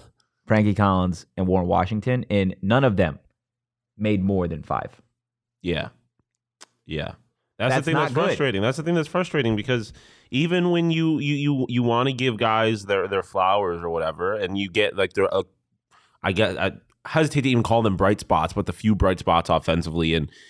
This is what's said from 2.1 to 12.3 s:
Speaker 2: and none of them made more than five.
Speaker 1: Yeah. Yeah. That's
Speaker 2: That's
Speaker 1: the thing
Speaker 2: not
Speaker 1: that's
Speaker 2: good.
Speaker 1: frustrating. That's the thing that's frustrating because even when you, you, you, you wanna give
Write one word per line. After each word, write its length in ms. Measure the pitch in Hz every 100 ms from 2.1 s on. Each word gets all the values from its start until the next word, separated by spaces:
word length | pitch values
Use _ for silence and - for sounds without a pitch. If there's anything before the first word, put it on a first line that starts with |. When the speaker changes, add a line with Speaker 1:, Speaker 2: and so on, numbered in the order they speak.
| 127 -
Speaker 2:
and 260 | 104 95 -
none 220 | 98 123
of 120 | 135 98
them 220 | 85 76 _ _ _ _ _ _ _ -
made 260 | 107 101
more 240 | 95 95 85
than 140 | 76
five. 280 | - 65 - - _ _ _ _ _ _
Speaker 1:
Yeah. 280 | 90 80 57 _ _ _ _ _ _ _ - _ -
Yeah. 260 | 76 - - _ _ _ -
That's 160 | 120
Speaker 2:
That's 20 | 131
Speaker 1:
the 60 | 143
thing 40 |
Speaker 2:
not 60 | 151
Speaker 1:
that's 100 | 156
Speaker 2:
good. 100 | 127 202
Speaker 1:
frustrating. 360 | 151 139 98
That's 140 | 110 135
the 60 |
thing 100 | 156
that's 140 | 175 151
frustrating 480 | 180 180 151 117 107
because 360 | 104 123 104 - - - -
even 400 | 127 165 180 175
when 200 | 170 170
you, 260 | 160 160 156
you, 160 | 143
you, 320 | 143 143 139 -
you 140 | 123
wanna 300 | 120 117 135
give 240 | 123 131